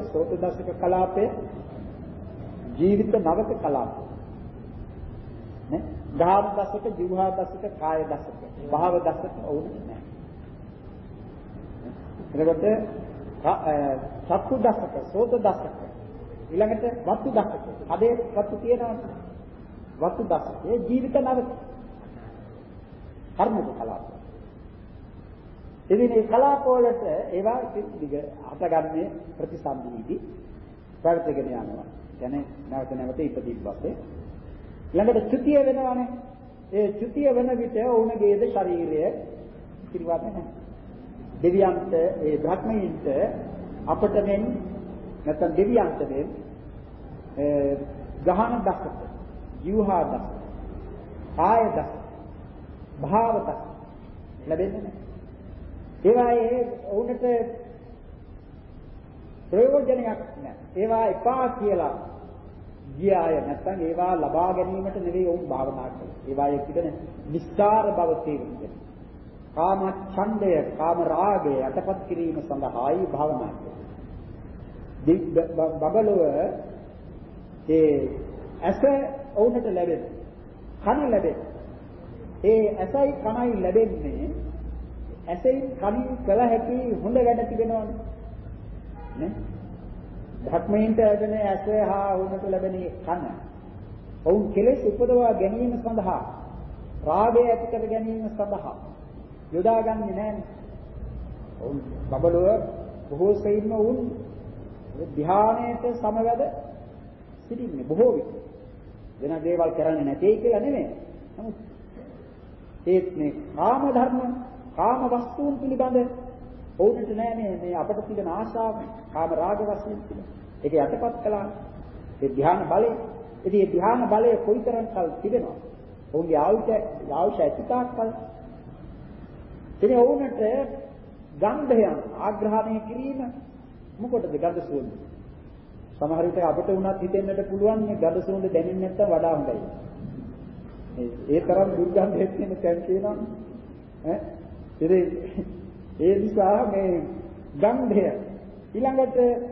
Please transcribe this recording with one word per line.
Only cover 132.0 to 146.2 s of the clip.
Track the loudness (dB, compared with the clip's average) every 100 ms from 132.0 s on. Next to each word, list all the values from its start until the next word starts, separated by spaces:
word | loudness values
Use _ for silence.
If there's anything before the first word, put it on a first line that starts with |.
| -6 -4
ආග්‍රහණය | -4 0 2 2 2 -2
කිරීම | -4 -6 -6 -4 -6 -10 -14 -18 -20 -20 -18 -10
මොකටද | -2 -2 0
ගඳ | 0 0 -2
සුවඳ? | -4 -4 -4 -8 -14 -16 -16 -18 -18 -18 -18 -18 -16
සමහර | -4 0 2
විට | 2 2
අපිට | 2 2 2
වුණත් | 2 2 0
හිතෙන්නට | 0 0 0 -2
පුළුවන් | -2 4 4 4
මේ | 2 2
ගඳ | 2 2
සුවඳ | 0 0 2
දැනෙන්නේ | 2 2 0
නැත්තම් | -2 2 4
වඩා | 6 4
හොඳයි. | 2 0 -4 -6 -10 -12 -12 -10 -10 -12 -12 -14 -14 -14 -14 -12
ඒ, | -6 -6 -6 2
ඒ | 4
තරම් | 6 4 4
දුර්ගන්ධයක් | 4 4 4 4 4 0
තියෙන | 0 -4
තැන් | 0 2 2
තියෙනවා. | 2 0 0 -4 -6 -10 -12 -14 -16 -16 -18 -8
ඈ? | -4 -4 -4 -12 -14 -14 -14
ඉතින් | 0 6 6 6 0 -6 -6 -8 -10 -14 -14 -14 2
ඒ | 4
නිසා | 6